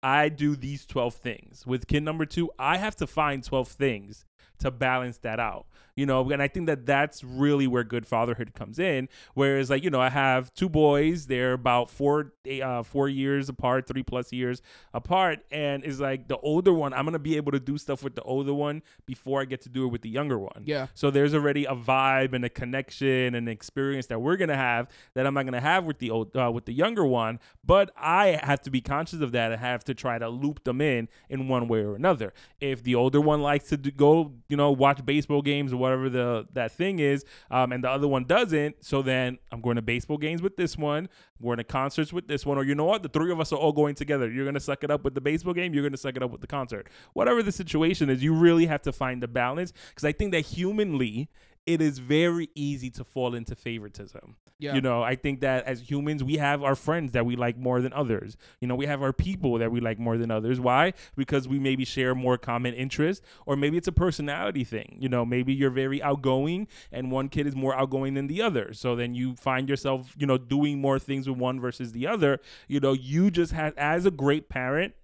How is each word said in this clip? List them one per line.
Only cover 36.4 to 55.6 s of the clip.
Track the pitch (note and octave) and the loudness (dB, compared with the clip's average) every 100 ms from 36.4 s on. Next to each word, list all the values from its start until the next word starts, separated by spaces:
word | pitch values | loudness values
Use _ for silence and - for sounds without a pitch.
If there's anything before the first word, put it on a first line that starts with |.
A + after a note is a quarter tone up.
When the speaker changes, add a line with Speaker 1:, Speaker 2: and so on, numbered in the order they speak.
| - | -4
Speaker 1:
that | C3 A2+ | -6 -6
thing | - F3+ F#3+ | -2 -2 2
is, | C#3+ C#3 C#3+ - _ | 2 2 -2 -20 _
um, | B2 B2+ | 0 0
and | B2+ | 0
the | B2+ | -2
other | C3+ C#3+ | 0 2
one | C3+ B2+ | 0 2
doesn't, | F#3+ A#3 D#3+ D3 - | 2 4 0 0 -4
so | - C#3 | -4 -2
then | C3 C3 B2+ B2+ - | 0 0 -2 -4 -12
I'm | A#2 | -8
going | A#2 A#2+ | -2 -2
to | |
baseball | A2 A#2+ - D3 | -2 -4 -2 -4
games | D3+ E3 | -2 -2
with | F#3 G3 | -4 -2
this | F3 - | -4 -2
one, | D3+ D3 F#3 _ _ _ | -2 -2 -4 _ _ _
I'm | A#2 | -4
going | A#2+ | -4
to | |
concerts | A#2 - C3+ - D3+ | -2 -2 -2 -2 -2
with | F3 - | -4 -4
this | C#3+ C#3+ | -4 -2
one, | C#3 | 0
or | |
you | C3+ C#3+ | 0 0
know | D3+ | 2
what? | G#3+ | 0
The | D#3+ | 0
three | D#3 E3 | -2 0
of | E3+ | -2
us | D#3 | -2
are | D3 | 0
all | D#3 | 2
going | D3 D3 C#3+ | 4 2 0
together. | C#3+ C#3+ A#2+ | -2 -2 0
You're | A#2+ C3+ | -2 -4
gonna | C#3 | -4
suck | C3 C#3 | -4 -6
it | D3 | -2
up | D3 | -2
with | C#3 C3 | -2 -2
the | |
baseball | C3+ D#3 F3+ | -2 -2 -2
game, | F3 F3+ | -4 -2
you're | D3 | 0
gonna | C#3+ C3+ | -2 -4
suck | C#3 B2+ | -6 -4
it | |
up | B2+ | -6
with | A#2+ | -6
the | - | -8
concert. | C#3+ B2+ G#2 - - - | -8 -6 -8 -12 -20 -10
Whatever | - A#3+ A#3+ | 0 4 4
the | G3+ | 2
situation | - F3 D#3 E3 F#3 C#3+ | -2 -2 2 2 2 2
is, | C3 | 2
you | C#3 | 4
really | D#3+ E3+ E3+ E3 | 8 8 8 4
have | D3 | 2
to | - | -2
find | B2+ C3 B2+ | -4 -4 -4
the | A#2+ | -4
balance, | B2 B2 D3 F3+ - - - | -2 0 -2 -6 -10 -20 -2
'cause | D3 | -2
I | |
think | D3 G#3 | 0 0
that | F3 | 0
humanly, | D3 - F#3 G#3+ G#3 D3 B2 G#2+ D3+ _ _ _ - | -2 -2 -2 0 0 0 0 -2 -8 _ _ _ -2
it | E3 | 2
is | D#3 C3+ | 2 0
very | B2 D3+ E3+ E3+ D#3+ - | 0 4 4 2 -4 -4
easy | C#3+ C#3+ B2+ | -4 -4 -8
to | A#2 | -12
fall | C3 - B2 A#2+ | -10 -4 -2 -4
into | A#2 B2 | -8 -10
favoritism. | - A2+ G#2 - G2+ - - G#2+ _ _ | -8 -10 -10 -16 -18 -18 -20 -20 _ _
Speaker 2:
Yeah. | D3 C#3 | -4 0
Speaker 1:
You | |
know, | C3 A#2+ | 2 0
I | A#2 B2+ | 0 -2
think | D3 C3+ | -2 -2
that | C3+ C3 | 0 0